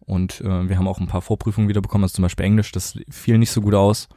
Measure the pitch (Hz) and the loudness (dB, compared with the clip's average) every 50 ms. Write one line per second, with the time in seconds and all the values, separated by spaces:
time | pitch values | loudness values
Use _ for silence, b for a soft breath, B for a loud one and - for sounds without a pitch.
0 | _ - 95 90 92 92 - - - 95 92 90 90 92 95 92 92 95 92 - | _ -6 -2 -2 -2 -2 -4 -8 -6 -4 -4 -2 -2 -2 0 0 0 -2 -2 -4
1 | 90 82 87 90 - - - - - 113 95 110 107 104 101 104 98 - - 101 | -6 -4 -4 -6 -4 -4 -4 -4 -2 -4 -2 0 0 0 2 0 -2 0 0 0
2 | 98 90 - - 90 87 - - 90 95 104 107 104 - - - - - - - | 0 0 0 0 0 0 0 -2 0 2 2 2 2 0 -4 -8 -8 -8 -10 -14
3 | - - - - - - 113 110 117 - - 117 101 101 104 98 98 101 110 - | -16 -16 -18 -8 0 2 4 4 4 4 0 -2 0 2 4 4 4 4 2 2
4 | - - B | -2 -12 B